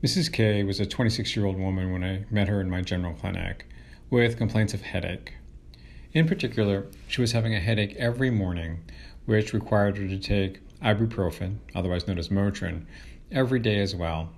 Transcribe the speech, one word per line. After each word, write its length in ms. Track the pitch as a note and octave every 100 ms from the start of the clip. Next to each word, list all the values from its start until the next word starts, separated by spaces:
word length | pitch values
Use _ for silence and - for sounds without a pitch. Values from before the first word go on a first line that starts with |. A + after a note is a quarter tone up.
Missus 260 | C#3 F#3+ E3
K 380 | - G#2+ G#2 G2
was 160 | F#2+
a 40 | G2
twenty-six-year-old 720 | - A#2+ A2+ G#2 - G2+ F#2+
woman 360 | F#2+ F#2+ F#2
when 100 | F#2
I 220 | F#2 F#2+ G2+
met 200 | G#2+ G2
her 100 | G#2
in 100 | F#2
my 120 | F2+
general 320 | F2+ F2+ F2
clinic 540 | E2 F#2+ F2+ G1+ - - - - - -
with 280 | B2 A#2 A#2
complaints 360 | A2 A2+ G#2+
of 80 | G2+
headache. 540 | - F2+ F2 F2+ - - - - - - - - -
In 160 | D#3 D#3+
particular, 600 | F#3+ A#2+ A2+ G#2 G2 - - -
she 140 | -
was 100 | A#2+
having 240 | A#2 A2+ A2
a 60 |
headache 340 | F#2 G#2+ G2+ -
every 360 | A#2+ A#2+ C3
morning, 520 | A2+ F#2+ F2 E2 E2 - - - - -
which 260 | A2 G#2+
required 440 | A2+ - G#2+ G2+ G2+
her 120 | G2
to 100 | F#2+
take 400 | - G#2 F#2+ - - -
ibuprofen, 760 | A2+ G#2+ A2+ A2+ F2+ - F#2 G#2+ -
otherwise 320 | - F2+ F2+ F#2
known 140 | F#2
as 80 | E2
Motrin, 580 | G2 G2+ G2 F#2+ E2 - - - - -
every 280 | - C3 B2+
day 180 | A2+ G#2
as 160 | G2+ F#2
well. 380 | E2 D#2+ E2